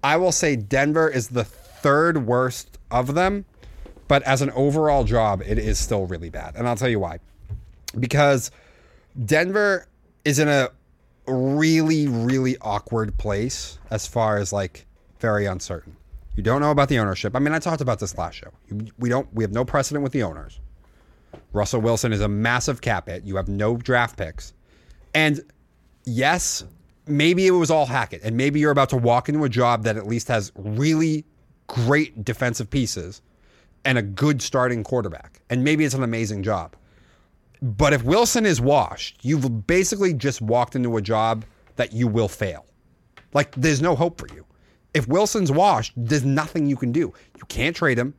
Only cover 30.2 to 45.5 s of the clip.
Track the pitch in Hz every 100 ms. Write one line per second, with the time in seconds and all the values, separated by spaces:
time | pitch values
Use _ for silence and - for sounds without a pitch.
30.2 | - 117 98 - 101 107 147 160 160 156
31.2 | 156 _ _ _ - 123 120 147 151 110
32.2 | 104 113 123 113 110 135 120 - 85 -
33.2 | _ _ _ _ _ _ 135 127 104 95
34.2 | 147 139 - 135 123 120 104 127 95 76
35.2 | - _ _ 123 139 156 151 135 123 113
36.2 | 113 104 98 98 80 - _ _ _ _
37.2 | _ _ _ _ 127 101 147 143 117 190
38.2 | 233 247 214 135 123 143 98 - - -
39.2 | 120 151 131 113 101 175 185 202 196 147
40.2 | 139 127 107 120 120 135 123 113 98 110
41.2 | 113 113 110 _ _ - 120 113 120 107
42.2 | 104 - 98 78 - _ _ _ _ -
43.2 | _ 143 143 - 151 143 165 139 170 -
44.2 | - - - _ _ _ _ 151 117 165
45.2 | 208 226 175